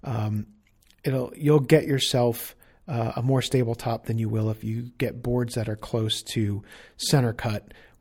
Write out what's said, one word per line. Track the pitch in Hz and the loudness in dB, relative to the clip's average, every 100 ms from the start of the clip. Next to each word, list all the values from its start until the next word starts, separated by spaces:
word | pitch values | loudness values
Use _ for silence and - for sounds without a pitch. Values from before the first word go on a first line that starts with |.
um, | - 107 107 107 107 - _ _ _ _ | -6 -4 -2 -4 -6 -14 _ _ _ _
it'll, | - 131 123 | -4 -2 -4
you'll | - 147 151 | 0 4 4
get | 127 156 | 6 4
yourself, | 151 135 - 127 120 113 - - _ _ - | 6 0 2 2 2 0 -8 -16 _ _ -6
uh, | 120 113 127 | -4 -2 -2
a | |
more | 123 135 | 2 2
stable | - 131 117 | 2 2 2
top | 117 123 113 - | -2 -4 -4 -4
than | 113 | -2
you | 110 | 0
will | 110 110 | 0 0
if | 110 | -2
you | 110 113 123 - | -6 -6 -8 -4
get | 123 123 | -4 -4
boards | 120 123 117 | -2 0 0
that | 123 110 | -2 -4
are | 107 | -6
close | - 120 110 - | -4 -2 0 -2
to | - 120 104 104 - - - - | -4 -2 0 -2 -8 -20 -20 -8
center | - 147 120 | 2 2 2
cut, | 110 117 104 - - - _ | -2 -4 -6 -10 -20 -20 _